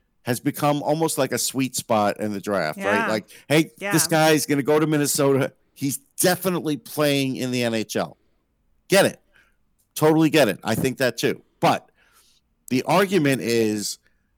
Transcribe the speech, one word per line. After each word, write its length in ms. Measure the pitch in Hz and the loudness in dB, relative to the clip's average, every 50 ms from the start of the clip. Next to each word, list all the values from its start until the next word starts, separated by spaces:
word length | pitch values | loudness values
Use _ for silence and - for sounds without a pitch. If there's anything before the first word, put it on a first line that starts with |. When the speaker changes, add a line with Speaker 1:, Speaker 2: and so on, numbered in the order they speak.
| _ _ _ _ - | _ _ _ _ -6
Speaker 1:
has 180 | 123 127 - | -6 -6 -4
become 420 | - 147 - - 151 147 147 147 95 | -4 -6 -4 -2 -2 0 0 0 -2
almost 340 | 117 151 160 165 156 - | -2 -2 -2 -2 -2 0
like 140 | 151 135 120 | -2 -2 -2
a 60 | 123 | -2
sweet 380 | 117 - - - 135 131 127 - | -4 -4 -4 -4 -4 -4 -4 -6
spot 440 | - - - 113 107 104 101 - - | -8 -4 -2 0 2 2 0 -2 -2
in 140 | 107 107 104 | -6 -6 -6
the 80 | 98 | -6
draft, 360 | 87 104 101 95 80 78 - | -4 -2 -2 -2 -2 -2 -4
right? 80 | 196 196 196 214 | -4 -4 -2 -2
Speaker 2:
Yeah. 140 | 226 226 | -2 -2
Speaker 1:
Like, 220 | 214 220 214 - _ - - _ | -2 -4 -6 -6 _ -20 -14 _
hey, 240 | - 143 160 160 - _ | 0 0 0 0 0 _
Speaker 2:
Yeah. 160 | - 190 202 196 | -10 -6 -2 -2
Speaker 1:
this 120 | 160 - | 0 0
guy's 400 | - 165 156 156 160 156 147 - | 2 2 2 4 4 4 2 2
gonna 180 | - 147 143 127 | -2 -2 -2 0
go 160 | 147 151 156 | 2 2 2
to 80 | 160 | 2
Minnesota. 640 | 156 156 147 147 135 - - 139 139 139 131 135 - _ _ _ _ _ | 2 0 0 0 -2 0 0 0 2 2 0 0 -4 _ _ _ _ _
He's 240 | - 139 143 131 - _ _ _ - | -6 -6 -6 -6 -6 _ _ _ 0
definitely 560 | 185 180 175 170 - - 180 156 107 156 151 | 0 0 0 0 -2 -4 -4 -2 -4 -4 -6
playing 640 | 117 - - - 147 151 147 139 139 135 131 127 | -6 -8 -10 -4 -2 0 0 2 0 0 -2 -4
in 140 | - 127 127 | -4 -4 -4
the 120 | 123 123 120 | -2 -2 -2
N 100 | 117 113 | -2 -2
H 220 | 110 104 - - | -2 -4 -4 -4
L. 220 | 110 87 76 - _ _ _ _ _ _ _ _ _ _ _ _ _ _ - | -4 -4 -6 -8 _ _ _ _ _ _ _ _ _ _ _ _ _ _ 2
Get 160 | 185 196 165 | 4 4 4
it. 160 | 110 - _ _ _ _ _ _ _ _ _ _ _ _ _ _ _ - | 4 0 _ _ _ _ _ _ _ _ _ _ _ _ _ _ _ -4
Totally 340 | - 151 156 160 160 160 151 | 2 2 4 4 4 4 4
get 200 | 127 147 135 104 | 4 4 4 4
it. 100 | 90 - | 2 -4
I 140 | - 101 113 | -4 -4 -2
think 220 | - - 131 123 | 0 -2 -2 -2
that 200 | - 135 123 117 | 0 -2 -2 -2
too. 240 | - - 117 - - _ _ _ - | 0 -2 -2 -2 -4 _ _ _ -2
But 280 | 165 156 120 - - _ _ _ _ _ _ _ _ _ _ _ _ _ _ _ _ - | 0 0 0 0 -4 _ _ _ _ _ _ _ _ _ _ _ _ _ _ _ _ -4
the 140 | 123 131 - | -4 -4 0
argument 580 | - 156 185 202 185 202 175 147 139 135 113 82 | 2 2 2 2 2 2 2 2 2 0 0 -2
is, 540 | 117 117 117 113 107 107 104 98 - - - _ _ _ _ _ _ _ | -2 0 2 2 0 -2 -4 -6 -8 -10 -12 _ _ _ _ _ _ _